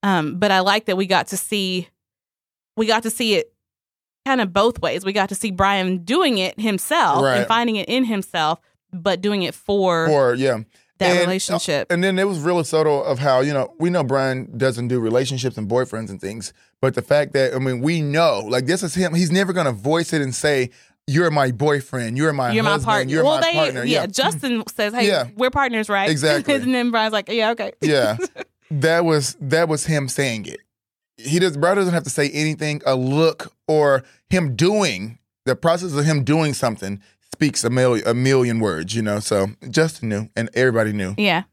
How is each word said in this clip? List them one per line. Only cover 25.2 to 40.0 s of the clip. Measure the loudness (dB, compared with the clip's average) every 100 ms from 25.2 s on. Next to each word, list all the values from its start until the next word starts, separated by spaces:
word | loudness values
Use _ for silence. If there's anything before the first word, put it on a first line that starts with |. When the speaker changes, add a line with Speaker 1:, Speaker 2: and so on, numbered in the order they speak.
| -2 -2
Speaker 1:
we're | -2
partners, | 0 -2 -2 -2
right?" | 0 0
Speaker 2:
Exactly. | 0 2 0 0
Speaker 1:
<laughs> | -2
And | 0
then | 0 0
Brian's | 0 0
like, | -2 -4
"Yeah, | -2 -2
okay." | -2 -6 -4
Speaker 2:
Yeah. | 0 2 2 0
Speaker 1:
<laughs> | -6 -10 -18 _ _
Speaker 2:
That | 0 2 2
was, | 4 2 0 -8
that | -2 0 0
was | -2
him | -2 -2 -2
saying | -2 -2 -2 -8
it. | -14 _ _ _ _ _ _
He | -2 2
does, | 2 2
Brian | 2 2
doesn't | 2
have | 0
to | -2
say | -2 -2
anything, | 0 -2 -2 -4 -2 0
a | 0
look, | 2 2 2 0 -12 _ 0
or | 2 4 2 0 _ _
him | 0 0 2
doing, | 2 2 0 -2 -8 -14 _ _
the | -4
process | 0 2 0 -2
of | 0 2
him | 2
doing | 2 2 2
something | 0 -4 -4 -8 -10 _ _ _
speaks | -2 -2 0
a | 0
mil-, | 2 2 2 0
a |
million | 2 4 4 2 2
words, | 0 -2 -4
you | -2
know? | -2 -2
So | 0 0 0 -4 -4
Justin | 0 0 0